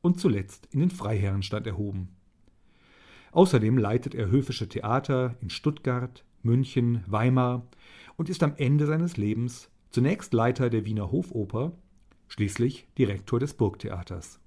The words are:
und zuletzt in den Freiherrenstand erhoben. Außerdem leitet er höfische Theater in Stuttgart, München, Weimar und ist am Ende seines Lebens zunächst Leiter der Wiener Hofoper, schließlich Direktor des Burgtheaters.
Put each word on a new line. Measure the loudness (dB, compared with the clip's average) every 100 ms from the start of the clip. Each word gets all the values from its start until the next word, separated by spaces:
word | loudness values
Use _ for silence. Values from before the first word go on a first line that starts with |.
und | 2 2
zuletzt | 2 2 -2 -12 -6
in | 0
den | 0
Freiherrenstand | 0 -2 0 0 0 -2 -6 -6
erhoben. | -6 -6 -6 -10 -14 _ _ _ _ _ _ _ _ -20 -20 0
Außerdem | 6 6 6 4 4
leitet | 2 0 -2
er | -4 2
höfische | 2 2 -6 -6
Theater | -6 -2 -2 0 0 0 -4
in | -10
Stuttgart, | -2 -2 -2 -4 -2 -4 -10 _ _
München, | 2 2 2 0 2 0 -2
Weimar | 2 4 4 2 -2 -8 -20 -20 -20 -20 -8
und | -6
ist | 0
am | 0 2
Ende | 2 4 2
seines | 0 -2 -2
Lebens | -2 -2 -4 -8 -20 _ _
zunächst | 0 0 0 0
Leiter | 2 2 2 0
der | 0 -2
Wiener | -4 -2
Hofoper, | -4 -4 -6 -6 -4 -6 -8 _ _ _ _ _
schließlich | -4 -4 0 -2 -2 -12 0
Direktor | 0 0 -2 -2
des | -2 0
Burgtheaters. | 0 0 -10 -10 -10 -12 -12 -20